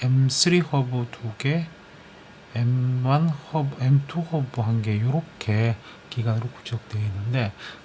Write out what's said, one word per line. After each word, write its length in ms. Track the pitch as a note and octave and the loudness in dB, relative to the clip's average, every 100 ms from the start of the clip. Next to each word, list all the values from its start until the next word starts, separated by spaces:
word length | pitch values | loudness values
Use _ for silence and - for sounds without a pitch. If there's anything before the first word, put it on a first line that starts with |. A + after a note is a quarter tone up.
엠쓰리 600 | B2+ C3 C3 - F3 F3 | 2 4 4 2 4 4
허브 460 | - C#3 B2 B2 A#2+ | 4 0 0 -2 -4
두 200 | - A#2 G#2+ | -8 -10 -4
개, 300 | C3+ E3 E3 - - - - - - - - A#2 | -2 -2 -4 -10 -20 -20 -20 -20 -20 -20 -8 -2
엠원 760 | A#2+ B2+ B2+ B2+ B2+ D3 E3 | 2 2 2 0 2 4 2
허브, 540 | C#3+ - D#3 C#3+ C3 | -2 -4 -2 -2 0
엠투 380 | B2+ C#3 C#3 E3 | 4 4 2 -6
허브 400 | E3 D#3+ C3 - | -2 -2 -2 -2
한 200 | A2 A2+ | 0 0
개, 180 | G#2+ G#2 | 2 0
요렇게 760 | A#2 D#3 - - - G#2+ A#2 G#2+ - - - | 2 0 -2 -8 -2 2 2 0 -8 -20 -10
기관으로 380 | A#2+ A2+ A2+ A#2+ | -4 -2 -2 -4
구축되어 520 | - - A#2 - G#2+ | -8 -8 -8 -6 -4
있는데 520 | G#2+ G2 G#2+ B2+ G#2 - - - | -4 -4 -2 -2 -2 -6 -16 -16